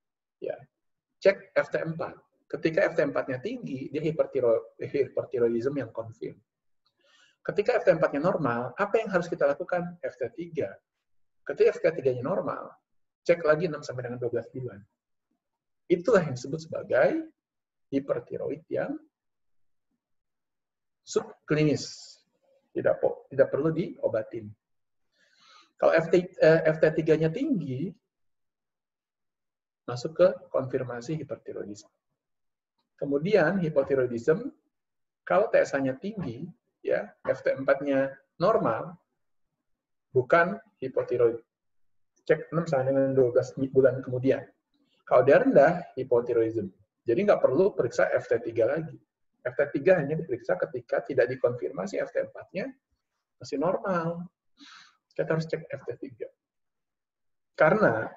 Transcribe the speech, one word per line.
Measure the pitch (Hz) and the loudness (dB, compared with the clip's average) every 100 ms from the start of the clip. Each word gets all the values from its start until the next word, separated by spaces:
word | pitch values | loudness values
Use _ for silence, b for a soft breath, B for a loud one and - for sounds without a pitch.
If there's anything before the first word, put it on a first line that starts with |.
| _ _ _ _ | _ _ _ _
ya, | - - - _ _ _ _ _ | -12 -12 -16 _ _ _ _ _
cek | 190 196 - | 0 0 -2
F | 147 143 | -4 -4
T | 156 | -4
empat. | 160 160 - - _ _ _ | -6 -6 -10 -12 _ _ _
Ketika | 139 160 160 | -4 -2 0
F | 180 | 0
T | - | 0
empat-nya | 143 131 127 127 | 0 -2 -4 -6
tinggi, | 208 247 160 131 - | -8 -8 -10 -10 -8
dia | 147 | -6
hipertiro-, | 156 147 135 135 120 113 - - | -4 -2 -2 0 2 2 -2 -12
hipertiroidism | 131 143 127 - - 123 117 117 127 | -6 -4 -2 -4 -6 0 0 0 -2
yang | 143 113 | -4 -6
confirm. | 117 110 - - - _ _ _ _ _ _ b b b b | -10 -12 -12 -14 -14 _ _ _ _ _ _ b b b b
Ketika | - 175 208 - | -6 -2 0 2
F | - | 4
T | 160 | 4
empat-nya | 156 143 | 2 0
normal, | 170 190 135 117 127 - | -2 0 -2 -2 -4 -4
apa | 202 226 | 0 0
yang | 214 | 0
harus | 185 | -2
kita | 170 175 143 | -2 0 0
lakukan? | 143 175 180 175 175 | 0 -4 -4 -4 -8
F | 127 - | -10 -6
T | 120 - | -8 -8
tiga. | 170 151 101 98 _ _ _ _ _ _ - | -8 -6 -6 -8 _ _ _ _ _ _ -8
Ketika | 143 214 | 2 2
F | - | 4
T | 175 165 | 0 0
tiga-nya | 131 123 | 0 -2
normal, | 135 190 131 - - - _ _ _ _ | -2 -4 -4 -8 -12 -18 _ _ _ _
cek | - 170 151 | 0 2 4
lagi | 156 175 | 2 0
enam | 147 | -6
sampai | - 127 | -10 -10
dengan | 123 123 | -8 -6
dua | 120 117 | -4 -4
belas | - | -6
bulan. | 127 123 101 - _ _ _ _ _ _ _ _ _ - | -10 -12 -14 -20 _ _ _ _ _ _ _ _ _ -2
Itulah | 180 175 202 151 | 0 4 4 2
yang | 127 | -4
disebut | 139 160 - | -8 -10 -8
sebagai | - 101 120 165 320 320 _ _ _ _ _ _ | -10 -2 2 2 0 -6 _ _ _ _ _ _
hipertiroid | 139 139 - - - 120 151 - | -4 -2 -6 -6 -8 -8 -10 -6
yang | 127 170 311 - _ _ _ _ _ _ _ _ _ _ _ _ _ _ _ _ _ _ _ - | -6 -4 -8 -14 _ _ _ _ _ _ _ _ _ _ _ _ _ _ _ _ _ _ _ -8
subklinis. | 220 - - - 151 151 127 - - - - _ _ _ _ _ | -6 -6 -10 -4 0 2 0 -4 -16 -20 -20 _ _ _ _ _
Tidak | - - - | -2 0 0
po-, | - - - | -2 -4 -4
tidak | 135 - | 0 2
perlu | 131 156 | 2 -2
diobatin. | 160 202 - - 113 107 117 107 107 _ _ _ _ _ b b b b b b - | -2 -6 -6 -4 -4 -6 -10 -14 -18 _ _ _ _ _ b b b b b b 0
Kalau | - 165 | 2 2
F | 165 | 4
T, | 180 | 2
eh, | 180 - 156 160 160 | 2 4 6 6 4
F | 160 | 2
T | 156 165 | 2 2
tiga-nya | 160 151 160 | 2 2 2
tinggi, | 196 311 220 135 127 185 - _ _ _ _ _ _ _ _ _ _ _ _ _ _ _ _ _ _ - | 0 -2 -2 -2 -6 -6 -10 _ _ _ _ _ _ _ _ _ _ _ _ _ _ _ _ _ _ -10
masuk | 123 160 - | -8 -6 4
ke | 185 - - | 4 4 -4
konfirmasi | 135 127 135 123 120 120 156 | -4 -2 -4 -6 -10 -8 -8
hipertiroidisme. | 131 113 - 104 101 101 - _ _ _ _ _ _ _ _ _ _ _ | -8 -12 -10 -12 -12 -14 -18 _ _ _ _ _ _ _ _ _ _ _
Kemudian | 143 143 170 208 156 196 | -4 -2 2 4 4 2
hipotiroidisme, | 160 143 135 135 123 117 131 170 269 - _ _ _ _ _ _ - | 0 0 2 2 0 0 0 0 -2 -14 _ _ _ _ _ _ 0
kalau | 180 220 | 2 4
T | 170 | 2
S | - | 2
H-nya | 143 135 131 | 0 -2 -4
tinggi, | 196 214 143 110 170 - _ _ - | -8 -6 -8 -8 -12 -16 _ _ -2
ya, | - 208 - - | -2 -4 -6 -4
F | 131 | -2
T | 139 | -2
empat-nya | 135 135 139 143 135 135 135 _ - | -2 0 0 0 0 0 -6 _ -2
normal, | 175 220 143 113 160 180 _ _ _ _ _ _ _ _ _ _ _ | 0 2 0 -2 -6 -14 _ _ _ _ _ _ _ _ _ _ _
bukan | 131 127 170 175 202 - _ | -2 4 4 4 -2 -12 _
hipotiroid. | 131 127 123 123 120 117 - _ _ _ _ _ _ _ | -6 -4 -2 2 2 2 -8 _ _ _ _ _ _ _
Cek | - 156 - | -2 -2 0
enam | 160 | -4
sampai | 160 139 131 | 0 0 0
dengan | 135 135 | 0 2
dua | 131 123 | 2 4
belas | 123 127 - | 2 0 -4
bulan | 135 135 131 131 127 | 0 4 4 2 -4
kemudian. | 123 131 143 - _ _ _ _ _ | -2 0 0 -4 _ _ _ _ _
Kalau | - 127 127 | 2 4 8
dia | 160 | 6
rendah, | 262 185 143 175 - - | 8 6 6 4 -4 -8
hipotiroidisme. | 127 120 120 117 113 113 95 - _ _ | 0 0 2 2 0 -2 -6 -10 _ _
Jadi | - 175 208 | -2 2 4
nggak | 170 | 4
perlu | - 131 196 | 4 4 2
periksa | - 123 - - | 2 -2 0 2
F | 123 - | 0 0
T | 117 | -2
tiga | 120 113 113 | 0 0 0
lagi. | 151 160 127 _ _ _ _ | 0 -6 -14 _ _ _ _
F | - - | -6 -2
T | 143 | -2
tiga | 151 160 185 | 2 4 4
hanya | 139 | 2
diperiksa | 160 - 120 - | -4 -4 -6 -4
ketika | - - 123 - 139 | -2 -2 -6 -4 -4
tidak | - 131 127 | 0 2 2
dikonfirmasi | 131 123 123 - - 101 - | 2 -2 -2 -6 -6 -6 -6
F | 135 | -4
T | - | -4
empat-nya | - - - 175 262 - _ _ _ _ _ _ | -6 -10 -12 -10 -10 -12 _ _ _ _ _ _
masih | - 139 | -10 -4
normal. | 160 - 196 175 165 170 175 _ _ _ 143 B B B _ | -2 -2 -2 -2 -2 -6 -10 _ _ _ -20 B B B _
Kita | - 156 | -6 -2
harus | 160 160 | -2 -2
cek | 160 - | -6 -8
F | 135 - | -12 -10
T | 127 143 | -12 -14
tiga. | - - _ _ _ _ _ _ _ _ _ _ _ _ - | -14 -16 _ _ _ _ _ _ _ _ _ _ _ _ 2
Karena | 160 156 165 110 113 | 4 6 4 2 -4